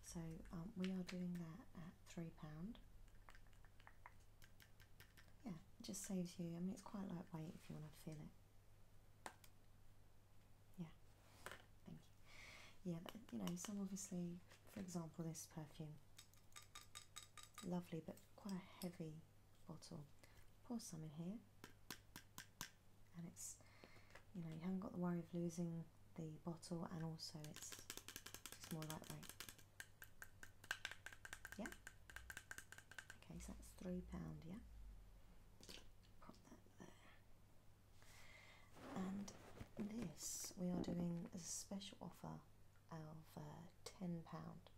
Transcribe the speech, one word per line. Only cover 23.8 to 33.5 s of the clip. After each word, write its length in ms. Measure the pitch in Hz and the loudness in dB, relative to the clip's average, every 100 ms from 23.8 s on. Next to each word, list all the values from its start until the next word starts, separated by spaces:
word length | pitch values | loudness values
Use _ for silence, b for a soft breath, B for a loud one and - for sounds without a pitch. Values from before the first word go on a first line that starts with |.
| B B B B - | B B B B -4
you 80 | 190 | 0
know, 80 | 165 | 0
you 100 | 160 | 4
haven't 200 | 175 190 | 6 6
got 120 | 185 | 6
the 60 | 180 | 8
worry 220 | 175 175 | 10 10
of 120 | 165 | 8
losing 520 | 175 170 165 170 165 160 - - - | 8 8 8 6 6 2 -6 -6 -2
the 100 | 160 156 | 0 2
bottle, 440 | - 165 - 170 - | 2 2 2 4 4
and 120 | 160 | 4
also 340 | 165 160 - 156 151 | 4 4 0 0 -2
it's 160 | - - | -2 -2
just 1000 | - - - - - - - - - - | -2 -2 -4 -2 -4 -4 -6 -4 -6 2
more 80 | 160 | 4
lightweight. 480 | 156 156 - 151 151 - - - - - - - - - - - - - - - - - - - - - - - | 4 2 2 -2 -2 -4 -6 -6 -12 -8 -8 -6 -8 -6 -6 -6 -8 -8 0 2 2 0 -6 -6 -6 -6 -4 0
Yeah? 140 | 240 | 0
Okay, 1700 | - - - - - - - - - - - - - - - - 170 | 0 -6 -10 -8 -6 -4 -6 -4 -6 -6 -10 -6 -6 -6 -8 -4 -2
so 160 | - | 0